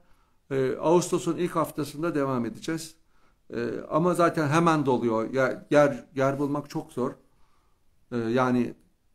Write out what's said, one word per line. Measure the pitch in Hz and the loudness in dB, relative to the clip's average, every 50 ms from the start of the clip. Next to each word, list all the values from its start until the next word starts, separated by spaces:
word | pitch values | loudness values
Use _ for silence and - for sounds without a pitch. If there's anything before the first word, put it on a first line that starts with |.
| _ _ _ _ _ _ _ _ _ _ | _ _ _ _ _ _ _ _ _ _
Ee, | 135 135 131 127 - - | -4 -2 -2 -2 -2 -2
Ağustos'un | - 156 170 180 175 - - 170 - 170 160 143 | 2 4 4 4 4 2 -2 -2 -2 -2 -2 -2
ilk | 170 170 - | -4 -2 -2
haftasında | 170 151 147 - - 147 139 - 139 160 170 160 | -2 -2 -2 -4 -6 -8 -6 -6 -6 -6 -2 -2
devam | 147 139 135 131 123 120 | 0 0 0 0 -2 -2
edeceğiz. | 113 113 - - - 165 160 - - - _ _ _ _ _ _ _ _ _ _ - - | -4 -6 -8 -6 -6 -6 -6 -8 -12 -16 _ _ _ _ _ _ _ _ _ _ -10 -8
Ee, | - 120 120 - - - - | -6 -6 -4 -6 -8 -6 -2
ama | - 156 165 180 170 | 0 0 2 2 2
zaten | 170 170 165 160 165 156 139 | 2 2 2 2 0 0 2
hemen | 143 165 170 170 160 151 143 | 2 4 4 4 4 2 2
doluyor. | 135 127 120 120 117 110 110 110 110 123 | 2 2 2 2 0 0 0 -2 -2 0
Ya-, | 131 135 123 107 - - - | 0 0 0 -2 -4 -4 2
yer, | 151 147 147 139 123 120 - - - | 4 6 6 6 2 -2 -8 -10 -4
yer | 131 135 135 139 135 | 0 0 0 0 0
bulmak | 147 135 143 147 143 - | -2 -2 -4 -4 -6 -8
çok | - 160 151 - | -8 -10 -10 -8
zor. | - - - 139 139 - _ _ _ _ - _ _ _ _ _ _ _ _ _ _ _ _ _ | -6 -4 -4 -4 -6 -10 _ _ _ _ -20 _ _ _ _ _ _ _ _ _ _ _ _ _
Ee, | 127 120 | -6 -4
yani | 117 113 113 127 127 127 123 123 120 117 - - _ _ _ _ _ _ _ | -2 0 0 0 2 2 2 0 0 -2 -4 -10 _ _ _ _ _ _ _